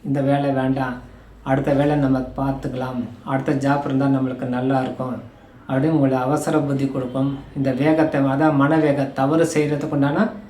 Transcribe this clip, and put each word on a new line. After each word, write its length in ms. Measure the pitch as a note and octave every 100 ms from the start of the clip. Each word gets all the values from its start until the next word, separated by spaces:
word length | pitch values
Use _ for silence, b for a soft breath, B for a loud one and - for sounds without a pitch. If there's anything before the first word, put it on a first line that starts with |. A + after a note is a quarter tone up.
| C#3+
"இந்த 160 | C#3
வேலை 300 | C#3 C#3+ C#3
வேண்டாம், 420 | C3 C3 C3+ C3 B2 - B B -
அடுத்த 300 | C3+ C3+ D3
வேலை 220 | C#3 C#3+ D3
நம்ம 240 | C3+ C3
பார்த்துக்கலாம், 840 | B2+ - C3+ C3 C#3 B2 B2+ B2 G#2+ - -
அடுத்த 440 | C3+ C3+ C#3 C#3
ஜாப் 160 | C#3+ C#3
இருந்தா 200 | C3+ C#3
நம்மளுக்கு 400 | C3+ C3 B2+ B2
நல்லா 360 | B2 C3 C3
இருக்கும்" 400 | B2+ - B2+ A2 - - - - -
அப்படின்னு 220 | C3 D3+
உங்களை 280 | D#3 C3+ C3
அவசர 400 | B2+ D3 D#3+ D#3
புத்தி 300 | C#3 C3+ C3+
கொடுக்கும். 520 | C3+ B2 B2+ C#3 C#3 - C#3+
இந்த 160 | C3+
வேகத்தை, 500 | B2 D3+ D#3 D3 C#3+
அதான் 340 | C3+ C3+ D#3 C#3+
மன 220 | C#3 D#3
வேக 260 | D3+ C#3
தவறு 440 | C3+ - C3+ D#3+ D#3+
செய்யறதுக்கு 360 | D#3 D3 D3 D3+
உண்டான 400 | C#3+ C#3 E3+ A3+ -